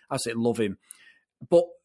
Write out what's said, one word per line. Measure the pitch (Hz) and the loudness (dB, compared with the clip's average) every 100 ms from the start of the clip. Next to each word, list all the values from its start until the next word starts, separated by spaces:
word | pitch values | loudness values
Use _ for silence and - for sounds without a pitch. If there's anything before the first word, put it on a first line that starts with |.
| _ | _
I | |
absolutely | 135 - 113 | -6 -6 -2
love | 120 113 | -2 0
him. | 107 95 _ - - _ _ _ - | -2 -4 _ -20 -20 _ _ _ 2
But | 170 175 - | 2 2 -6